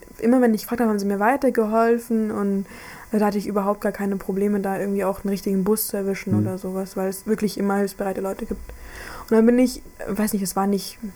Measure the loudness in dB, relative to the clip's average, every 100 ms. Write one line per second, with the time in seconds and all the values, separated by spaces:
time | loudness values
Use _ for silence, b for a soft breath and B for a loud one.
0 | -12 -2 4 6 6 2 0 0 2 2
1 | 0 2 2 4 2 2 2 4 4 2
2 | 2 0 0 0 0 0 -4 B B B
3 | -4 0 2 0 -2 0 0 0 -2 -2
4 | -2 -2 -2 0 0 0 -2 -2 -2 0
5 | 0 -2 -2 -2 0 0 2 0 -2 -4
6 | -2 -4 0 0 0 -2 -6 -6 -6 -4
7 | -4 -4 -2 0 -2 -2 0 0 0 -2
8 | -4 -4 -6 -6 -8 -8 -10 B B B
9 | B B 2 6 6 6 4 0 -14 -12
10 | -6 -2 0 0 -2 0 0 0 -4 -12
11 | -14